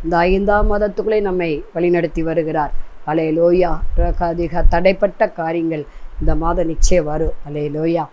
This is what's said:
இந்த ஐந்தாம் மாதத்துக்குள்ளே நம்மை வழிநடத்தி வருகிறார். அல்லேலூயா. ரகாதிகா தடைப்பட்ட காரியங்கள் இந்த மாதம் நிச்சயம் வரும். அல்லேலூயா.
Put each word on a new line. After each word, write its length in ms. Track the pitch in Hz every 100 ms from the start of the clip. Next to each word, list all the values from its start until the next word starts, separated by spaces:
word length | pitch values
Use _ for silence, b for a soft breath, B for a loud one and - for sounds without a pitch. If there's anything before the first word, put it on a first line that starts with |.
இந்த 120 | - 170
ஐந்தாம் 560 | 175 190 202 208 214
மாதத்துக்குள்ளே 480 | 202 208 202 208 214
நம்மை 440 | 202 180 170 147 -
வழிநடத்தி 480 | 165 175 175 170 165
வருகிறார். 500 | 160 170 156 156 143 b b b -
அல்லேலூயா. 760 | 160 160 160 170 175 175 160 - -
ரகாதிகா 680 | 175 170 175 170 170 - -
தடைப்பட்ட 640 | 170 185 196 202 - 214
காரியங்கள் 540 | - 165 170 165 156 143 b b -
இந்த 140 | 156
மாதம் 320 | 156 165 170 147
நிச்சயம் 380 | 156 - 180
வரும். 280 | 147 156 160 - 147
அல்லேலூயா. 600 | 147 147 151 165 170 147